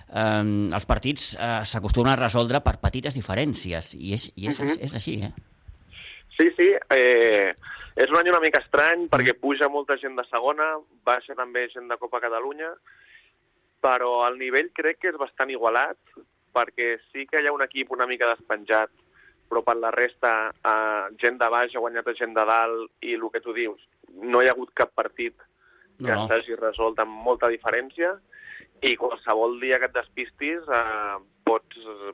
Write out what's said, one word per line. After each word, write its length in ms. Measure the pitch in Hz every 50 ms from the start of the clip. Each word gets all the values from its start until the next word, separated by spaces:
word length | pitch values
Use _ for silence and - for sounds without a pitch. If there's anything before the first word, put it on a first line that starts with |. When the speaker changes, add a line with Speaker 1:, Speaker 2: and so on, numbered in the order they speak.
| - -
Speaker 1:
eh, 640 | - 107 110 107 107 107 104 107 104 104 101 90
els 140 | 80 104 - -
partits, 460 | 120 107 - 131 147 - - - -
eh, 240 | - 117 120 113 110
s'acostumen 520 | 110 - - 110 98 104 - 123 120 131 135
a 20 |
resoldre 460 | 127 127 113 110 120 120 117 123 143 -
per 140 | - 107 -
petites 320 | - - - 127 123 147
diferències», 800 | 127 117 101 - 95 113 151 147 104 - - 92 85 82 - - - -
i 140 | 71 98 98
és, 140 | 113 - - -
i 140 | - 98 127
és, 100 | 147 135
Speaker 2:
Mhm. 60 | 143
Speaker 1:
és, 120 | 143 160 -
és 140 | - 143 147
així, 260 | 117 - - - 107 98
eh? 80 | - - - - _ _ _ _ - - _ _ _ - - - - - - - - - -
Speaker 2:
Sí, 100 | 165 175 170
sí, 160 | - 175 196 202 - - -
eh, 640 | 139 131 123 127 123 117 117 113 107 101 98 92 - _ - - - - - - -
és 120 | - 131 131
un 80 | 151
any 120 | 170 175 175
una 100 | 175 170
mica 200 | 160 156 151 135
estrany, 480 | - - - 139 151 160 170 175 175 160
perquè 240 | 156 131 123 127 -
Speaker 1:
Mm. 40 | -
Speaker 2:
puja 280 | - 139 143 139 151 139
molta 300 | 143 143 139 - 139 127
gent 180 | 139 135 131
de 80 | 127 123 -
segona, 480 | 127 117 120 139 147 151 156 156 156 156 151 _ _ _ -
baixa 300 | 123 123 123 - - 127
també 340 | 127 123 123 120 123 123 120
gent 180 | - 123 120 120
de 100 | 120 113
Copa 200 | 123 117 123 120
Catalunya, 520 | 120 117 113 113 127 139 147 151 160 165 175 - _ - - _ _ - - - _ _ _ _ _ _ _ _ _ _ _ _
però 440 | - 131 127 123 123 123 123 120 120
el 120 | 123 127 127
nivell 320 | 131 131 127 139 160 175
crec 260 | - - 156 156 165 _
que 80 | - 185
és 80 | 160 147
bastant 320 | 139 - _ - 131 135
igualat, 460 | 135 117 117 113 113 120 139 160 - _ _ _ _ - - _ _ _ _ _ -
perquè 440 | 123 117 - - - 120 117 117 110 _ _
sí 140 | - 135 135
que 140 | - - 151
hi 40 | 147
ha 60 | 143
un 100 | 147 139
equip 280 | 135 127 - 135 131 -
una 140 | 131 123 123
mica 200 | 127 127 117 123
despenjat, 640 | 117 113 - - - 110 104 104 107 110 110 110 - _ _ _ _ _ _ _ _ _ _ _ -
però 140 | 113 117 -
per 120 | 120 117
la 140 | 117 117 113
resta, 600 | 117 123 123 120 - - 127 120 113 110 110 110 - _ -
eh, 500 | 110 107 110 110 107 107 104 98 98 110 -
gent 180 | 120 120 127 123
de 100 | 123 113
baix 260 | 120 120 123 120 127
ha 40 | 120
guanyat 260 | 117 117 120 117 113 120
a 60 | 113
gent 200 | - 120 113 113
de 100 | 110 107
dalt, 460 | 107 113 113 113 113 113 113 113 - _ -
i 120 | - 120 120
el 60 | 113 113 110
que 80 | - 113
tu 120 | - 120
dius, 280 | 110 120 117 107 101 - _ _ _ _ _ - -
no 280 | 95 107 123 120 123
hi 40 | 127 127
ha 40 |
hagut 200 | 123 120 123 - -
cap 160 | - 120 - -
partit 400 | - 113 107 _ - 117 117 - _ - _ _ _ _ _ _ _ _ _ _ -
que 80 | 127 120
Speaker 1:
No, 20 | 110
no. 140 | 104 110 110
Speaker 2:
s'hagi 260 | 113 117 - 117 113
resolt 420 | 113 113 110 104 113 113 113 110 113
amb 100 | 110 110
molta 360 | 110 110 113 123 120 120 123 117
diferència, 680 | 117 113 - 113 110 120 131 135 - 170 170 180 196 196 _ _ - - - - - - - _ _ -
i 160 | - 131 117
qualsevol 640 | - - - - - - 117 107 110 113 120 123 120
dia 180 | 127 131 127 127
que 80 | 127
et 60 | 123 -
despistis... 640 | 123 113 _ - 131 123 - - - 143 151 165 170 160 151
Eh, 460 | 127 117 117 110 110 107 104 101 101 98 98 _ _ _ -
pots, 320 | 110 113 117 _ - - 117 113 110 107 101 101 101